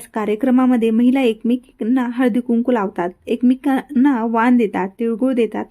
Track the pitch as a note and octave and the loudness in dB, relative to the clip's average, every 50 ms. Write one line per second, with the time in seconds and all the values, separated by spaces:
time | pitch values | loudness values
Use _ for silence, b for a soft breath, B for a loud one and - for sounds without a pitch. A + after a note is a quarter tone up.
0 | - - - A3+ G#3 G#3 G#3 G#3+ - C4 B3 B3+ C4 B3+ B3+ A#3 A3+ A3+ A3 A3+ | -6 -8 -8 -6 -4 -4 -2 -2 0 2 2 2 2 2 2 2 2 2 2 2
1 | A#3+ B3+ B3+ C#4 C4+ A3+ A3 A3 - A3+ B3 B3 - _ _ - A3 G#3+ B3+ C4 | 2 2 2 2 2 0 -2 -2 -2 -2 -2 -2 -4 _ _ -6 -2 -2 0 0
2 | A#3+ A#3+ A#3 B3 C4 B3 G#3 B3 B3 - A#3 A#3 A#3+ - B3 A3+ G3 G3 - - | -2 -2 -2 0 0 0 0 -2 -2 0 0 0 0 0 0 0 -2 -4 -4 -6
3 | E3+ F3+ - _ _ - - B3 B3 B3 B3+ C4 - C#4+ C4+ C4+ - - D4 A#3 | -6 -6 -8 _ _ -6 -2 0 2 2 2 2 0 -2 -2 -2 -4 -2 0 0
4 | C4 D4 C4+ A3 A3+ A#3 A3+ A3+ A3+ B3+ B3 A#3+ A3+ F#3+ - F#3 F#3 G3 - - | 2 2 2 0 -2 -2 0 0 2 4 4 4 2 0 -2 -4 -6 -6 -6 -6
5 | A#3 A#3 A3+ G#3 B3+ C4 C4+ B3 A3+ G#3+ - G#3 A3 - | -4 -4 -2 -2 -2 0 0 0 -2 -2 -4 -8 -8 -6